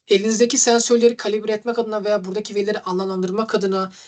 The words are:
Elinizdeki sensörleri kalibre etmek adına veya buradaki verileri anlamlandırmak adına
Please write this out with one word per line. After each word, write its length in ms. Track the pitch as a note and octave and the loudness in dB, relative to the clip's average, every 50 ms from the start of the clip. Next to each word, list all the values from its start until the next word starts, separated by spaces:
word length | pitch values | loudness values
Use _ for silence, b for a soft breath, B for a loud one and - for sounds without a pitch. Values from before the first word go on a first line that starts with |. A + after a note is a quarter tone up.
| _ | _
Elinizdeki 500 | - G#3 G3 G#3 A3 A3 G#3+ A#3+ A#3 C#4 | 0 2 2 2 0 2 2 2 2 4
sensörleri 600 | - - A#3+ A#3 A#3 A#3 - A#3+ A#3 A#3 A#3 A#3+ | 2 4 4 4 2 4 2 2 4 4 4 2
kalibre 340 | - - G#3 G#3 G#3+ G#3+ G#3+ | 2 -4 -2 -2 -2 -2 -4
etmek 280 | G#3+ G#3+ - A#3+ A#3 A#3 | -4 -4 -4 -4 -2 -2
adına 240 | A3+ A3 A3 G#3 G3 | -2 -2 -4 -4 -2
veya 220 | G#3 G#3 G3+ F#3 | 0 0 -2 -2
buradaki 300 | F#3 F#3+ G#3 G#3 - G3+ | -4 -6 -6 -6 -4 -4
verileri 240 | G#3 G3+ G#3+ G#3 - | -4 -2 -2 -4 -4
anlamlandırmak 760 | - F#3+ F3+ F#3 F#3+ F#3+ F#3+ F#3 F#3 F3+ F#3+ A3+ A3+ - A3 | -4 -4 -4 -2 -2 -2 -2 -4 -4 -2 -2 -4 -4 -2 -2
adına 360 | F#3+ G3 F#3+ F#3+ F#3+ F#3+ F#3+ B B B | -2 -2 0 -2 -2 -4 -6 B B B